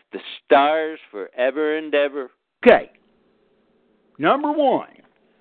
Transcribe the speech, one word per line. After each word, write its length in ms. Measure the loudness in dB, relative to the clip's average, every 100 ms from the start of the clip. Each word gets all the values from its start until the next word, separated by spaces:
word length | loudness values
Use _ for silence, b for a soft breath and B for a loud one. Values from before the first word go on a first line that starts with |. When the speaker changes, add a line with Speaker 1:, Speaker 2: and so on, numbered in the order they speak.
| _
Speaker 1:
the 100 | -16 -16 -20
stars 640 | 2 4 4 0 -4 -10 -16
forever 680 | -14 -12 -4 -2 -2 -4 -4
and 160 | -2
ever." 380 | -2 -2 -4 -12 _ _ _ 4
Speaker 2:
Okay. 260 | 4 2 _ _ _ _ _ _ _ _ _ _ _ _ -2
Number 340 | 0 2 0
one, 500 | 0 0 -2 -6 -18 _ _ _ _